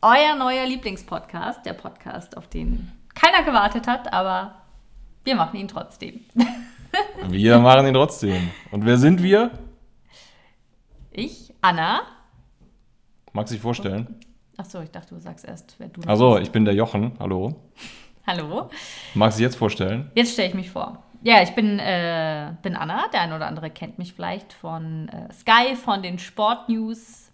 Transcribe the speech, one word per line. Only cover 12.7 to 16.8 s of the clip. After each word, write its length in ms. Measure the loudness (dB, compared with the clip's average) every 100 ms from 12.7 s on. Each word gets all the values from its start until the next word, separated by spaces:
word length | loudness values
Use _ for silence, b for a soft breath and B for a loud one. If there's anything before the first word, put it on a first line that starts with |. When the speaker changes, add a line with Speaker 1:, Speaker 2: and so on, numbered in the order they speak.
| _ _ _ _ _ _
Speaker 2:
Magst 180 | -8 -6
du 40 | -6
dich 60 |
vorstellen? 540 | -6 -6 -6 -6 -8 -14 -20 _ _ -18
Speaker 1:
Ach 80 | -16
so, 160 | -16
ich 100 | -16
dachte, 220 | -18 -20 -20
du 40 |
sagst 260 | -18 -18 -18
erst, 300 | -20 -20 -20
wer 100 | -18
du 120 | -10 -2
Speaker 2:
Ach 80 | 4
so, 160 | 6 4
Speaker 1:
bist. 80 |
Speaker 2:
ich 80 | 2
bin 140 | 0 2
der 80 |
Jochen. 400 | 2